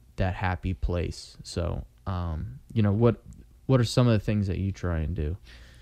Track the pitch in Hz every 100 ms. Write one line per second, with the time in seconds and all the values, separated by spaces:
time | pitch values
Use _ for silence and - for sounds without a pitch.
0 | - - 95 90 92 90 92 95 - 87
1 | 87 - - - - 87 85 - - _
2 | - 90 85 78 110 131 - 117 101 101
3 | 117 107 - - - - - 131 117 -
4 | 123 107 - 107 98 85 98 92 90 80
5 | 76 85 76 90 - - - -